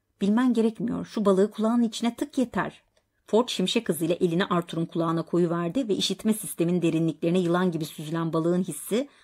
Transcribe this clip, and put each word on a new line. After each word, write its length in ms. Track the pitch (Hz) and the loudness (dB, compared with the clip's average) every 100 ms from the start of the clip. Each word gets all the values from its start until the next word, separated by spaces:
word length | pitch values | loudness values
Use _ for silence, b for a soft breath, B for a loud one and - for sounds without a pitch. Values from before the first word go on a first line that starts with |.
| _ - | _ -4
"Bilmen 340 | 196 214 254 | 0 4 4
gerekmiyor. 500 | 233 220 220 170 165 | 4 2 0 -4 -6
Şu 200 | 175 - | -6 -2
balığı 260 | 202 190 208 | 2 4 2
kulağın 320 | 214 220 240 | 0 0 2
içine 340 | 233 - 233 240 | 0 0 -4 -2
tık 220 | 302 - | -4 -2
yeter." 480 | 240 196 156 - _ _ _ _ - | -2 -2 -4 -8 _ _ _ _ -2
Ford 200 | 208 214 | 0 2
şimşek 400 | - 185 240 226 | 0 0 0 -2
hızıyla 260 | 151 160 | -2 0
elini 300 | 170 185 165 | 0 0 0
Arthur'un 420 | 202 175 170 165 165 | 0 0 -2 -4 -4
kulağına 360 | 170 165 165 | -2 -2 -2
koyuverdi 640 | 160 170 175 170 170 170 240 | 0 0 2 0 -2 -2 -2
ve 60 | |
işitme 380 | 185 - 190 220 | -2 -2 -2 -2
sistemin 500 | 220 165 - 170 180 | -2 -4 -2 0 2
derinliklerine 560 | 165 160 165 147 165 180 | 2 2 0 0 0 2
yılan 320 | 175 175 185 | 2 2 0
gibi 140 | 160 | 0
süzülen 480 | 156 - 151 165 165 | -6 -10 -8 -4 -2
balığın 300 | 160 165 180 | 0 2 0
hissi 460 | 185 147 - 208 285 B | -2 -6 -4 -2 -4 B